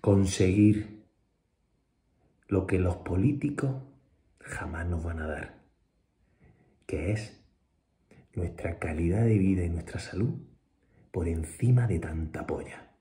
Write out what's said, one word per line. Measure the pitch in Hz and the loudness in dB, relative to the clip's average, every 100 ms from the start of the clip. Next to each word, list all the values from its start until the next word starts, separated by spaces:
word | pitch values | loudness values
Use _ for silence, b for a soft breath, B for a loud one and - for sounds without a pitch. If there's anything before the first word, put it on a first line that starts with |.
conseguir | - 98 95 - 92 98 107 107 - - _ _ _ _ _ _ _ _ _ _ _ _ _ _ _ | 6 4 4 2 2 6 6 6 -2 -14 _ _ _ _ _ _ _ _ _ _ _ _ _ _ _
lo | 95 90 | 0 2
que | 92 | 2
los | 90 87 | 2 0
políticos | - 90 120 - 147 - 139 131 - - _ _ _ _ | -2 2 2 2 -2 -2 -4 -4 -10 -20 _ _ _ _
jamás | - - 78 82 87 | -12 -10 -8 -6 -4
nos | 85 | -4
van | 82 80 | -4 -6
a | 78 | -6
dar, | 73 - - _ _ _ _ _ _ b b b b b b - | -8 -10 -16 _ _ _ _ _ _ b b b b b b -8
que | 76 82 | -4 -2
es | 107 - - _ _ _ _ _ _ _ b b | -4 -6 -18 _ _ _ _ _ _ _ b b
nuestra | - 87 - 85 82 | -6 -6 -6 -8 -6
calidad | 87 78 85 98 | -6 -2 0 4
de | 117 107 | 4 4
vida | 95 92 | 4 2
y | 87 | 0
nuestra | 82 - - | -2 -6 -10
salud | - 90 120 170 - _ _ _ b b b | -8 -4 -2 -4 -12 _ _ _ b b b
por | 92 85 | -6 -2
encima | 82 78 - 120 123 117 | -4 -6 -2 2 4 4
de | 85 | -2
tanta | 80 80 80 - - | -4 -6 -6 -8 -6
polla. | 76 - - - _ | -6 -8 -16 -20 _